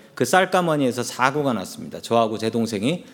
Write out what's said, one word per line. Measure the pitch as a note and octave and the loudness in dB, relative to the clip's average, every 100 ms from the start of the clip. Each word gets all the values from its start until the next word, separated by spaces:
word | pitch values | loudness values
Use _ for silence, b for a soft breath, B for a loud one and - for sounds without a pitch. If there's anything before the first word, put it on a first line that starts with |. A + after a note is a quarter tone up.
| B | B
그 | - | -4
쌀가마니에서 | B2 F#3 F#3 F#3+ F3 D3+ C3+ A#2 | 2 4 4 2 2 2 0 -2
사고가 | A#2 - B2+ C#3 C#3 | -6 0 2 2 -2
났습니다. | A2 F2+ - D2+ E2+ | -2 -6 -10 -12 -12
저하고 | - A#2 A2+ A2 | 0 2 2 0
제 | A2 | -2
동생이 | A#2 A2 G#2+ A2 F3+ B | 0 -2 0 -2 -2 B